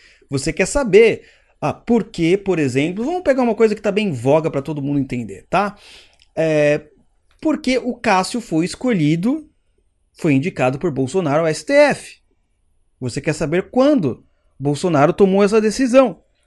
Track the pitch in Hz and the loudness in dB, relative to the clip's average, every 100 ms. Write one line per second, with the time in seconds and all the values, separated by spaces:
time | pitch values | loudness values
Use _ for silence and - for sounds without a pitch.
0 | _ _ - 139 165 160 185 285 254 190 | _ _ -8 -6 -4 -2 -2 -2 4 6
1 | 226 131 - _ _ _ 151 - - 233 | 6 2 -8 _ _ _ -6 -6 -2 0
2 | - - 165 190 196 170 143 123 151 185 | -2 -2 0 0 0 -2 0 0 -2 -4
3 | 247 359 349 269 240 226 226 214 214 196 | -6 -2 0 0 0 2 0 0 -4 -2
4 | 208 131 123 156 156 143 143 151 139 143 | -2 -2 2 2 0 -4 -6 -6 -4 -4
5 | 131 123 110 98 - 170 202 202 - - | -4 -6 -10 -14 -4 -2 -2 -6 -20 -20
6 | - _ _ - 160 151 147 147 - _ | -20 _ _ -4 0 2 2 0 -4 _
7 | _ _ _ _ 311 302 - 254 240 233 | _ _ _ _ -4 -2 -2 -2 -4 -4
8 | 233 185 185 240 - 160 180 - 254 208 | 0 0 0 -6 -6 -4 -4 -4 -2 0
9 | 147 170 202 311 302 _ _ _ _ _ | 0 0 -2 -4 -8 _ _ _ _ _
10 | _ _ 170 135 143 131 131 135 180 131 | _ _ 0 0 -2 -2 -2 -2 -4 -4
11 | 131 190 165 147 165 156 - 277 294 - | -4 -4 -2 0 -2 -4 0 4 4 2
12 | - - _ _ _ _ _ _ _ _ | -8 -20 _ _ _ _ _ _ _ _
13 | 123 139 - 147 156 170 190 247 269 294 | -10 -6 -4 -4 -2 -2 -2 0 2 2
14 | 151 104 _ _ _ - 135 147 185 156 | 0 -6 _ _ _ -8 -4 -2 0 2
15 | 147 170 196 190 202 220 214 214 262 254 | 4 4 2 4 2 2 0 0 2 4
16 | 254 165 _ _ | 4 0 _ _